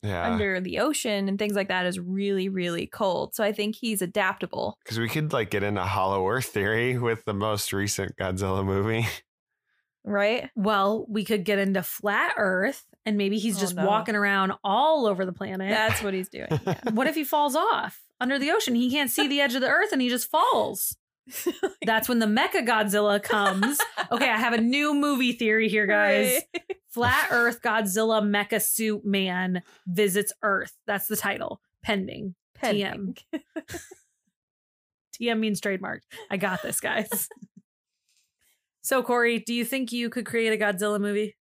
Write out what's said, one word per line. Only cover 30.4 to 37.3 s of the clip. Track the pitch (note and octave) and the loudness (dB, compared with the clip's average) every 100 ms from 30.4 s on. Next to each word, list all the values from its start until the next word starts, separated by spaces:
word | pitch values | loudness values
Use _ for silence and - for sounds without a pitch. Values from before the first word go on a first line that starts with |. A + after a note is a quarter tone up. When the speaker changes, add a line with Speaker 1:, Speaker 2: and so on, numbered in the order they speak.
Speaker 3:
Earth. | G#3+ G3 - - - | 0 0 -2 -12 -6
That's | G3+ - | -4 -2
the | G#3+ | -2
title. | G3+ - - - _ _ | -2 -4 -8 -10 _ _
Pending. | - G#3 F#3+ - G3+ F3+ _ - | -2 -2 -2 -8 -10 -12 _ -6
Speaker 2:
Pending. | B3+ G3+ G3 - F#3+ - _ | -2 0 -2 -4 -8 -10 _
Speaker 3:
T | |
M. | D4+ _ - - | -10 _ -14 -12
<laughs> | E4 - - _ _ _ _ _ _ _ _ _ _ _ | -14 -14 -20 _ _ _ _ _ _ _ _ _ _ _
T | - A#3 | -6 -2
M | A3 | 0
means | A3 G3+ | 0 -2
trademarked. | G#3 F#3+ F#3+ - _ - A4 | -2 -4 -6 -10 _ -20 -8
I | G3 | -4
got | G3 F#3 | -2 -4
this, | - - | -4 -4
guys. | - - G#3 G3+ - | -2 -4 -4 -6 -6